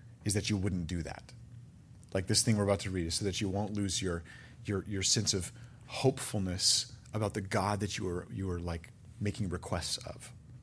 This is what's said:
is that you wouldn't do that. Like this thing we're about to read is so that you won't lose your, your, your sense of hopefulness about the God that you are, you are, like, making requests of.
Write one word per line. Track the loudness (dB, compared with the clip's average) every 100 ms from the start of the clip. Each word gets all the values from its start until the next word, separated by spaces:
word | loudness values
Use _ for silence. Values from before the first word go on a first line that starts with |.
| -18 -6 -2
is |
that | 0 2
you | 2
wouldn't | 2 0 0
do | -2
that. | -4 -8 -12 -16 -18 -18 -18 -20 -20 -20 -4
Like | -2 2
this | 4
thing | 6 6
we're |
about | 6 4
to | 2
read | 0 0
is | 0
so | 0
that | 0
you | 0
won't | 0 0
lose | 0 0 0
your, | 0 -2 -4 -14 -18 -10 -2
your, | -2 -2
your | 0
sense | 2 4 4
of | 2 -2 -8 -16 -18 -10
hopefulness | 2 2 2 0 0 0 2 4 4 2 -8 -6
about | -2 0
the | 0
God | 0 2 4 2
that | 0 -2
you | -2
are, | -4 -4
you | -4 -2
are, | -2
like, | -2 -4 -6 -16 -18 -4
making | -2 0 -2
requests | -2 -2 -2 -2 -4
of. | -6 -12 -14 -16 -18 -18